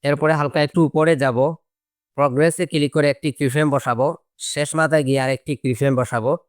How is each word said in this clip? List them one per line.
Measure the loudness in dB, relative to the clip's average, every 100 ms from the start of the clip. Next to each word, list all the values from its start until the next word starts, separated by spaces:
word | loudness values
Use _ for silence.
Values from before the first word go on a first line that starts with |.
এরপরে | -2 0 0
হালকা | 0 0 0
একটু | 0 2 2
উপরে | 2 2 2
যাব, | 0 0 0 -2 _ _ _ _ _ -2
প্রোগ্রেসে | 0 2 0 0 -4
ক্লিক | 0 0
করে | 2 0
একটি | 0 -4
কিফ্রেম | -2 -2 0 0
বসাবো, | 0 -2 -2 -2 -2 _ _
শেষ | -10 -6 -4 0
মাথায় | 2 2
গিয়ে | 2 0
আরেকটি | 0 -4 -6 -4
কিফ্রেম | -2 0 0 0
বসাবো | -2 -2 -2 -4